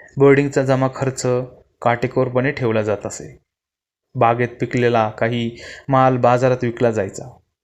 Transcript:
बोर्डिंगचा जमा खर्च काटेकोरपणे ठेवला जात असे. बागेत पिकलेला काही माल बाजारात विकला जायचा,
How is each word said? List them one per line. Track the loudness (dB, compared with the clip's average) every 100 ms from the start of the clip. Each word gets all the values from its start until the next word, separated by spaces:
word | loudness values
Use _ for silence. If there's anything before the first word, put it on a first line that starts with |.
| -14 4
बोर्डिंगचा | 6 6 4 0
जमा | 0 0 0 -2
खर्च | -6 -4 -2 -2 -4 -16 _ _
काटेकोरपणे | -2 0 -2 -2 0 0 -2
ठेवला | -2 -2 0
जात | 0 -4 -6
असे. | -12 -16 -20 _ _ _ _ _ _ _ 0
बागेत | 0 2 -2 -4
पिकलेला | -4 0 2 2 0
काही | -2 -2 -2 -4 -8 -18 -16 -2
माल | 2 4 4
बाजारात | 2 4 2 0
विकला | -2 0 -2
जायचा, | 0 -4 -8 -16 -20 _ _